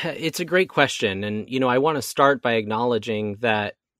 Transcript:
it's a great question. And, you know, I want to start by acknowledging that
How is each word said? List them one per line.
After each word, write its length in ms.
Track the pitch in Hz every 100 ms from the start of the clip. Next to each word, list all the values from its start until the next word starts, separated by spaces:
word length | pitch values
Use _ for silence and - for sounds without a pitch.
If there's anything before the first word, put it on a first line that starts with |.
it's 340 | 165 143 160 -
a 60 |
great 240 | 165 165 123
question. 560 | 151 139 - 107 95
And, 260 | 104 107 -
you 80 | 127
know, 100 | 127
I 100 | 127
want 180 | 151 147
to 60 |
start 380 | - - 139 139
by 120 | 123
acknowledging 840 | 113 104 110 123 113 113 107 104 101
that 340 | 117 107 104 - _